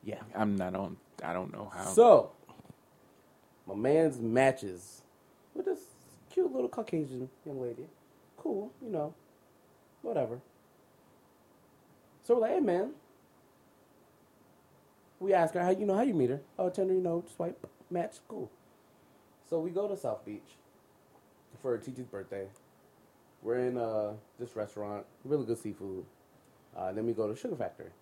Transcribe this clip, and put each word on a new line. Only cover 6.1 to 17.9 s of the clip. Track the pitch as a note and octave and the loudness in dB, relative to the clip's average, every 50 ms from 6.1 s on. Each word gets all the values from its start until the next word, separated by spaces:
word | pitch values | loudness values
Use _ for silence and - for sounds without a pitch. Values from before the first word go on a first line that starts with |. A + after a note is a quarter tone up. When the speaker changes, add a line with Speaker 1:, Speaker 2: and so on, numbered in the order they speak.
| - - - - | -20 -20 -20 -6
Speaker 1:
cute | - F#4 F#4 - C4 | -2 0 0 0 0
little | C4 B3 A#3+ | -2 -2 -2
Caucasian | - - A3 - - E3 D3+ C3+ C3 B2+ B2+ C3 - - _ | -2 -6 -6 -2 -2 -2 -2 -2 -6 -8 -10 -10 -12 -16 _
young | D#3 C#3+ C3+ | -10 -8 -6
lady. | B2+ A#2+ A#2 - C#3 D3 - _ _ _ - - - _ _ | -6 -6 -6 -8 -12 -16 -18 _ _ _ -20 -20 -20 _ _
Cool, | - - D#4+ A#3 G3 G#3 B3 - - C4 | -10 -6 -4 -4 -4 -6 -8 -12 -14 -10
you | A#3 | -6
know, | G#3 D#3+ D3 D3+ D#3+ - _ _ _ _ _ _ _ _ _ _ - _ _ _ _ _ - | -4 -4 -4 -4 -6 -12 _ _ _ _ _ _ _ _ _ _ -20 _ _ _ _ _ -8
whatever. | - - D#3+ C3 A2 A#2 B2 - - _ _ _ _ _ _ _ _ _ _ _ - - _ _ _ _ _ _ _ _ _ _ _ _ _ _ _ - _ _ - _ - _ | -4 -2 0 -2 -2 -4 -10 -12 -20 _ _ _ _ _ _ _ _ _ _ _ -20 -20 _ _ _ _ _ _ _ _ _ _ _ _ _ _ _ -20 _ _ -20 _ -20 _
So | - A#3 | 2 4
we're | B3 | 4
like, | A3 A3+ C#4+ | 4 2 2
"Hey, | F#4 | 2
man." | D4+ G#3 F3 F3+ G3+ B3+ D4+ - - - - _ _ _ _ _ _ _ _ _ _ _ _ _ - _ _ _ - _ _ _ - _ _ _ - - - - _ - - - _ _ _ _ _ - _ _ | 4 4 2 2 0 -2 -6 -12 -18 -20 -20 _ _ _ _ _ _ _ _ _ _ _ _ _ -20 _ _ _ -20 _ _ _ -20 _ _ _ -20 -20 -20 -20 _ -20 -20 -20 _ _ _ _ _ -20 _ _
We | F#3 G3 G3 | 2 4 6
ask | F3+ E3+ D#3+ - | 6 6 4 2
her, | F3+ F3 | 0 2
"How, | F3+ | 2
you | F#3+ F#3+ G#3 | 2 2 2
know, | G3+ F#3 | 0 2
how | G3+ A#3+ | 2 2
you | C#4 G#3+ | 2 4
meet | D#3+ B2+ A#2 | 4 2 2
her?" | C3 C#3+ - - - - | 2 -2 -6 -14 -6 -2
"Oh, | F#3 F3+ | -2 -2
Tinder, | F3+ - G3 F#3 F#3 | 0 0 0 2 2
you | F#3 | 2
know, | F3+ F3 E3 E3+ E3+ - - | 2 0 -2 -2 -4 -8 -8
swipe, | - E3+ E3+ - - - - - _ - _ | -6 -6 -6 -6 -10 -16 -20 -20 _ -14 _